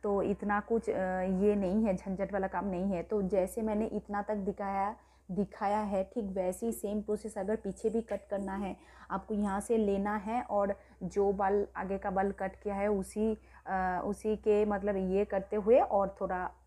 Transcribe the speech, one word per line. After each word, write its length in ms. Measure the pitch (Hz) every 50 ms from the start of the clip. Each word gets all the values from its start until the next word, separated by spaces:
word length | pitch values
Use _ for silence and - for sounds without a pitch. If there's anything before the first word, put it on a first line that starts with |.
| -
तो 180 | 208 202 196
इतना 380 | 180 - 202 - - 202 202 208
कुछ, 300 | 202 - 226 233 - -
अ, 320 | - - 190 185 185 185
ये 340 | 185 190 190 185 196 208 208
नहीं 300 | 202 196 180 185 220 220
है, 100 | 220 185
झंझट 380 | 185 - 202 190 185 196 190 196
वाला 140 | 202 190 190
काम 180 | - 180 175
नहीं 180 | 202 185 175 185
है। 200 | 196 196 170 165
तो 180 | - 220 214
जैसे 400 | 196 180 196 196 185 185 - -
मैंने 240 | 220 220 214 208 220
इतना 360 | - - 208 196 - 202 202
तक 140 | 202 202 214
दिखाया, 600 | 208 196 190 190 - 208 196 196 196 196 202 226 - - - _ _ _ _
दिखाया 480 | 185 175 202 190 - - 220 196 208 214
है, 240 | 214 208 202 190 190
ठीक 220 | 190 - 247 214
वैसे 400 | 196 185 196 185 180 185 - -
ही 60 | 233
same 300 | 220 226 - 202 208 214
process 360 | 208 - 208 208 - 220 202 214
अगर 180 | 190 190 214
पीछे 340 | 220 - 202 190 - - 220
भी 120 | 202 233
cut 260 | 226 - 214 196 - -
करना 280 | 208 196 202 190 190
है 220 | 202 208 190 - - - - - - - -
आपको, 220 | 180 196 190 - 220
यहाँ 260 | 202 208 202 190 202
से 180 | 202 - 233 226
लेना 380 | 220 202 196 196 196 208 208
है 260 | 214 185 214 226 247
और 380 | - - - 202 202 196 202 - - - - - -
जो 300 | 180 - 202 202 196 202
बाल, 340 | 190 202 190 202 208 202 - -
आगे 220 | - 190 185 196 196
का 140 | 196 208
बाल 200 | 185 190 190 196
cut 240 | 196 - 196 190 190 - -
किया 120 | 208 202
है 120 | 196 202 208
उसी, 500 | 208 196 190 - - 214 214 220 220 214 - - - - - -
अ, 340 | 190 190 185 185 180 175 -
उसी 300 | - 202 - - 214 214
के 300 | 208 - 220 208 208 208
मतलब 300 | 208 208 196 190 202 208
ये 300 | 190 190 185 185 196 208
करते 300 | 208 - 196 190 - -
हुए 240 | 214 202 214 233 269
और 360 | - - - 196 196 190 196 -
थोड़ा 300 | 202 185 185 180 185 180 - - -